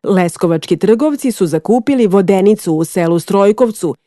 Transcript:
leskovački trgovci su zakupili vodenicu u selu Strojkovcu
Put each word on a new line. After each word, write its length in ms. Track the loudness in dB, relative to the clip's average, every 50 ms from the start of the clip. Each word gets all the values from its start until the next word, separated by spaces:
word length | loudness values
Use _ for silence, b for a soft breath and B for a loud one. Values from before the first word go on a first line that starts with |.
| 0
leskovački 720 | 0 0 0 0 -2 -2 -2 -2 -2 -2 -2 -2 -4 -2
trgovci 540 | 0 2 0 2 2 2 -2 -2 -2 -4 -4
su 140 | -2 -2 -2
zakupili 640 | -2 -2 -4 0 0 -2 0 0 0 0 2 2
vodenicu 640 | 2 2 2 2 2 2 2 4 2 2 2 0 -4 -2
u 120 | -2 -2
selu 340 | -2 -2 -2 0 0 0 -2
Strojkovcu 760 | -2 0 0 2 4 2 4 2 0 0 0 -6 -6 -6 -6 _ _